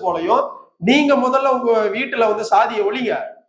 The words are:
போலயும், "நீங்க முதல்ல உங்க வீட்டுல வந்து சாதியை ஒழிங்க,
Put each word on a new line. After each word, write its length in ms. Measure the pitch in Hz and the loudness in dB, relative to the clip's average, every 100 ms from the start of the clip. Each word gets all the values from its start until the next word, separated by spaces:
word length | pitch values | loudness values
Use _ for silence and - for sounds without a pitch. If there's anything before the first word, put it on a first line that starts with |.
போலயும், 460 | 185 165 175 254 277 - - - | -2 -2 0 0 0 -8 -20 -6
"நீங்க 380 | 180 285 285 262 | 2 2 4 2
முதல்ல 320 | 247 269 269 | 2 0 0
உங்க 240 | 254 240 | 0 0
வீட்டுல 560 | 226 208 220 262 247 220 | 0 0 -2 -6 0 0
வந்து 160 | 208 | 0
சாதியை 400 | 214 208 233 220 202 | 2 2 2 0 -2
ஒழிங்க, 280 | 254 226 143 - - | -2 -4 -4 -8 -14